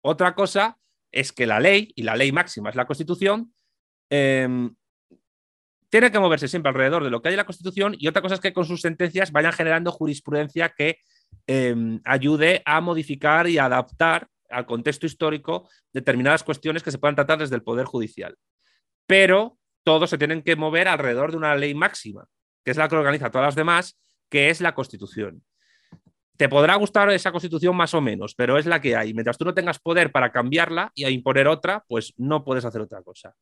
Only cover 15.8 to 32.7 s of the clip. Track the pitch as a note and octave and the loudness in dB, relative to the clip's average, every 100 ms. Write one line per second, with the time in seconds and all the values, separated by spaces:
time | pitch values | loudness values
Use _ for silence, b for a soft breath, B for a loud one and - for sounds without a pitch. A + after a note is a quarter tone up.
15.8 | _ C3+ C3+ B2 C3 D#3 - C#3+ D#3 D#3+ | _ -4 -2 2 2 2 0 -6 -4 -6
16.8 | - C3+ D3 C#3+ C#3+ D#3 D3 B2 A2+ A#2 | -8 -2 0 0 0 0 0 -4 -4 -4
17.8 | B2+ B2 G#2+ - F#2+ - _ _ _ _ | -4 -6 -6 -8 -14 -16 _ _ _ _
18.8 | _ _ - F#3+ F#3+ F#3+ A3+ _ _ _ | _ _ 2 6 6 4 2 _ _ _
19.8 | - D#3+ E3+ D3+ D3 D#3+ D3+ D#3+ D#3 E3 | 2 2 2 -2 -2 -2 -2 0 0 0
20.8 | F#3+ D#3+ C3+ A#2+ D3+ E3 D#3 C#3+ D3 C#3+ | 0 0 -2 -2 -2 -2 0 0 0 -4
21.8 | F#3+ - G#2+ G2 - _ _ _ - D#3 | -6 -6 -16 -18 -20 _ _ _ -6 -2
22.8 | D#3 D#3+ C#3 D3 B2+ C3 C#3+ C#3+ D#3+ E3+ | 0 2 0 -2 -2 0 0 0 0 0
23.8 | F3+ _ _ _ _ D3 C#3+ E3 F3 C3+ | -2 _ _ _ _ 2 2 2 -2 -2
24.8 | B2+ G2 G2 A2 G2+ E2 _ _ b b | -10 -12 -14 -10 -10 -12 _ _ b b
25.8 | b b _ _ _ _ C#3 C#3+ D#3 G3 | b b _ _ _ _ 2 4 4 4
26.8 | G#3 G#3+ G3+ F#3+ F#3+ E3+ F3 D#3+ F3 F3+ | 2 2 2 2 -2 -6 -6 -2 0 0
27.8 | E3 E3 C3 G2+ G#2 - B2 C#3 D#3 E3+ | 0 0 -2 -4 -10 -4 0 2 2 0
28.8 | C3+ A#2 A2 A2+ A2+ A#2+ F3+ F3+ F3 D#3+ | 2 0 -2 -4 -4 -2 -2 -2 -2 -6
29.8 | E3 E3+ D#3+ C#3 B2 B2+ B2 D#3 E3 E3 | -2 0 2 2 0 0 0 0 0 -2
30.8 | G3+ - C#3 B2+ C3 C3+ C#3 D#3 - G#3 | -6 -6 -4 -2 0 2 2 2 -2 -6
31.8 | _ A#2 - - C3 D3+ C#3 B2+ A#2+ | _ -6 -6 -8 -4 -4 -2 -4 -4